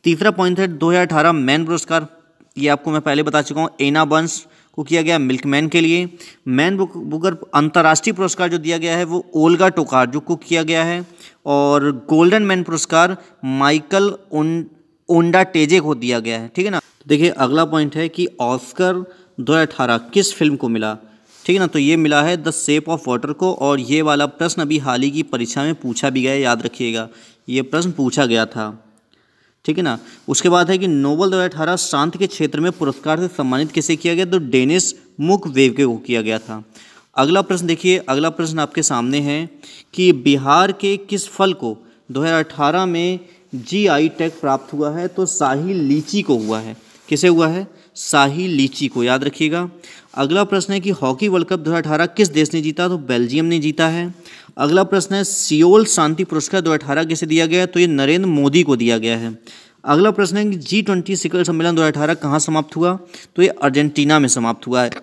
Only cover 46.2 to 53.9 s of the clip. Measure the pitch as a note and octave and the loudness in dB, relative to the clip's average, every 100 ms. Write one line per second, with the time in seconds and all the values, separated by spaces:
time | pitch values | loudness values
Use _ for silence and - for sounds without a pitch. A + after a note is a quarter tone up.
46.2 | D3+ B2 G#2+ A2 A2 A2 _ _ - D#3 | 0 0 0 -4 -6 -16 _ _ -6 0
47.2 | F3+ E3 D#3+ F3 G3 - _ - - D3+ | 4 4 2 -2 -8 -16 _ -16 0 2
48.2 | C#3 D3+ F#3 D3 C3+ - C#3 B2 A#2+ C3 | 2 0 -2 0 0 -2 -6 -2 0 0
49.2 | C#3+ - D#3 E3+ F3 - - - _ - | -2 -2 -2 -2 -6 -12 -20 -20 _ -6
50.2 | C#3 F3+ G3+ G3 F3+ G3 F#3+ F3 C3 C3 | -2 0 0 -2 -2 -4 -2 -2 -2 0
51.2 | G#3 F#3 D#3+ F#3 D#3 E3+ D#3 D#3 E3+ - | 0 0 0 -4 -2 -2 -2 -2 -2 0
52.2 | G3 D3+ D#3 E3 D#3 D3+ F3 F3+ C3 A#2+ | 0 2 0 0 -4 -2 -2 -4 -2 -2
53.2 | A#2+ C#3+ E3 E3+ D3+ D3+ D#3+ | 0 0 0 0 -2 0 -2